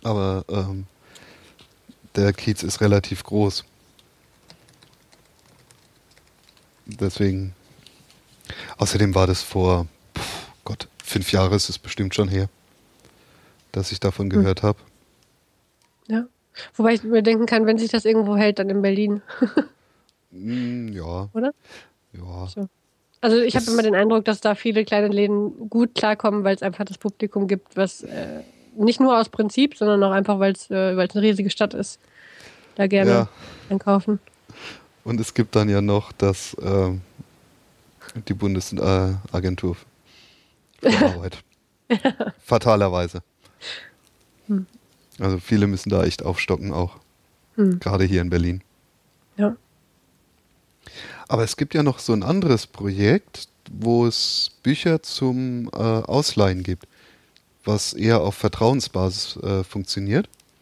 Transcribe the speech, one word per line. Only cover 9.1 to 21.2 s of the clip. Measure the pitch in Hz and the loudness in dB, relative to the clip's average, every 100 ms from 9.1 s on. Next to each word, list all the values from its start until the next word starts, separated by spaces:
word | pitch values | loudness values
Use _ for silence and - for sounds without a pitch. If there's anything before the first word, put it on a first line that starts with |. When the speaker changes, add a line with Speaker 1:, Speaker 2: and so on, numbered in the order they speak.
Speaker 1:
war | 95 95 | 4 2
das | 92 | 2
vor, | - 98 92 87 82 _ _ - | -2 0 2 2 -2 _ _ -12
pff, | - - - - | -10 -12 -16 -18
Gott, | - - - - | -12 -12 -14 -16
fünf | - 104 90 | -6 -4 0
Jahre | 98 95 | 2 2
ist | 98 - | 2 -2
es | - | -6
bestimmt | - - 98 | -10 -6 -4
schon | - 101 | 0 0
her, | 98 101 _ _ _ _ _ _ _ _ _ _ _ _ | 0 -2 _ _ _ _ _ _ _ _ _ _ _ _
dass | 98 95 | -6 -6
ich | 95 | -4
davon | 98 - 98 | -4 -2 0
Speaker 2:
Hm. | 104 | 2
Speaker 1:
gehört | 95 92 | 2 2
hab. | 104 104 - _ _ _ _ _ _ _ _ _ _ _ - | 0 -2 -8 _ _ _ _ _ _ _ _ _ _ _ -6
Speaker 2:
Ja. | 220 240 _ _ - - | -4 -4 _ _ -20 -10
Wobei | - 220 | 0 2
ich | 226 | 2
mir | 220 226 | 2 2
denken | 214 226 233 | 4 2 2
kann, | 226 220 | 2 4
wenn | 220 | 2
sich | 226 | 0
das | 233 | 0
irgendwo | 214 220 202 202 | 2 2 2 2
hält, | 214 202 | 2 2
dann | 196 | -2
in | 202 | 0
Berlin. | 196 196 214 202 - - | 0 2 0 -2 -6 -2
<laughs> | 233 - - _ _ _ _ _ _ | -2 0 -4 _ _ _ _ _ _
Speaker 1:
Hm, | 90 104 123 120 123 113 | -12 -8 -4 -4 -6 -8
ja. | 98 82 87 | -8 -6 -6